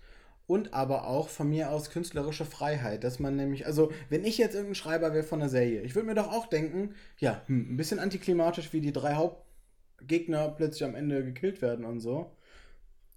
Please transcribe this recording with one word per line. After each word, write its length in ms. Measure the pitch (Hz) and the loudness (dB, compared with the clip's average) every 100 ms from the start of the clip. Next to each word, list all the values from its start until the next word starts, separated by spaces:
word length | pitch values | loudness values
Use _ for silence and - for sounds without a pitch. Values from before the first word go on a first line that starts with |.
| - - - - - | -20 -20 -20 -12 0
und 260 | 190 208 | 0 0
aber 320 | 131 131 135 - | -2 0 0 0
auch 220 | 139 156 | -2 -2
von 220 | - 147 | -2 0
mir 200 | 156 143 | 0 0
aus 200 | 151 147 | -2 -4
künstlerische 560 | 170 175 151 143 151 156 | -6 -4 -4 -4 -4 -6
Freiheit, 580 | - 143 147 120 107 | -4 -2 0 -2 -2
dass 160 | 123 123 | -2 -2
man 160 | 139 139 | -2 0
nämlich, 300 | 139 135 - | 0 -2 0
also 260 | 151 156 156 - | 4 4 2 -2
wenn 140 | 156 | 0
ich 140 | 208 220 | 2 4
jetzt 160 | 220 202 | 2 2
irgendein 200 | 202 196 | -4 -6
Schreiber 380 | 156 165 160 | -2 0 2
wäre 100 | 156 156 | 2 0
von 160 | 156 | 0
einer 80 | 143 | 2
Serie, 320 | 127 120 110 | 4 4 2
ich 140 | 117 190 | -2 -2
würd 100 | 220 | 0
mir 100 | 214 | 0
doch 160 | 202 | 0
auch 160 | 165 - | -2 0
denken, 480 | 156 156 180 208 - - - | 0 0 -2 -4 -6 -18 0
ja, 220 | 131 104 - | 0 0 0
hm, 260 | 127 - | 0 2
ein 40 | 127 | -2
bisschen 220 | 156 202 | -2 0
antiklimatisch, 720 | 190 190 - 175 165 170 151 | 0 -2 2 4 4 2 -2
wie 80 | 160 | -2
die 140 | 147 | 0
drei 220 | 147 143 147 | 0 0 2
Hauptgegner 1300 | 175 - - - - _ - - 127 170 170 156 151 | 2 -2 -16 -20 -20 _ -20 -18 0 0 2 0 0
plötzlich 340 | 147 156 - 139 | 0 0 0 -4
am 80 | 135 | -2
Ende 280 | 147 139 127 | 0 0 0
gekillt 360 | 123 190 196 | -2 -2 0
werden 240 | 123 117 117 | 0 0 -4
und 140 | 120 | -4
so. 320 | 113 143 175 - - - - - - - - | -2 -4 -4 -12 -20 -20 -20 -20 -20 -20 -20